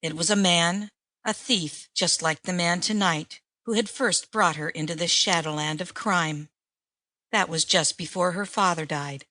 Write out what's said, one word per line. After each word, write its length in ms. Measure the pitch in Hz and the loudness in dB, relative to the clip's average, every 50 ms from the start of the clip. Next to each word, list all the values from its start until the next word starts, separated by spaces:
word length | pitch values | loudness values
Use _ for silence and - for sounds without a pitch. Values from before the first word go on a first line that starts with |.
It 140 | - 165 156 | -6 -6 -4
was 140 | 156 170 160 | -2 0 2
a 60 | 208 | 2
man, 520 | 208 196 185 170 170 170 170 175 196 208 208 _ _ _ _ _ _ _ | 2 4 4 4 4 4 2 2 0 -4 -8 _ _ _ _ _ _ _
a 100 | - 214 | -4 -4
thief 560 | - - - 269 208 175 147 - - - - _ | -4 -2 0 0 0 0 -4 -8 -10 -16 -10 _
just 280 | - - 175 - - | -2 0 0 0 0
like 200 | - 160 160 151 | 0 0 -2 -2
the 120 | _ - 185 | _ -4 -2
man 260 | 180 175 170 170 180 | 0 2 2 2 0
tonight, 600 | 170 - 214 214 202 185 165 156 156 - - - _ _ _ _ _ | 0 -2 0 2 2 2 2 0 -2 -8 -12 -20 _ _ _ _ _
who 80 | - 226 | -2 0
had 160 | 208 233 202 | 0 0 0
first 400 | - - 277 233 180 - - - | -2 -2 0 2 2 0 -2 -2
brought 260 | - 220 208 175 160 | -2 2 2 2 2
her 140 | 143 151 156 | 2 -4 -6
into 240 | - - 156 156 170 | -4 -4 -4 -4 -2
this 160 | 156 170 170 | -2 -2 0
shadowland 720 | - - - - 190 165 165 156 151 151 151 151 156 156 | 2 2 2 4 2 2 2 0 -2 -2 -2 -2 -2 -4
of 100 | 180 175 | -6 -8
crime. 560 | - - - 220 202 180 170 156 156 147 151 151 _ _ _ _ _ _ _ _ _ _ _ _ _ _ _ _ | -8 -8 -2 0 2 2 2 2 -2 -4 -6 -10 _ _ _ _ _ _ _ _ _ _ _ _ _ _ _ _
That 180 | - 220 190 - | 0 0 0 2
was 160 | 165 165 156 | 0 -2 0
just 320 | - - 185 160 - - - | 2 2 2 2 2 -2 -4
before 340 | 175 156 - 185 180 180 | -8 -8 -2 0 0 0
her 140 | 175 180 202 | 0 -2 -4
father 400 | 190 - - 202 185 175 160 160 | -6 0 2 2 2 2 0 -2
died. 400 | 147 160 147 143 143 143 139 - _ | -4 -4 -4 -4 -6 -8 -12 -14 _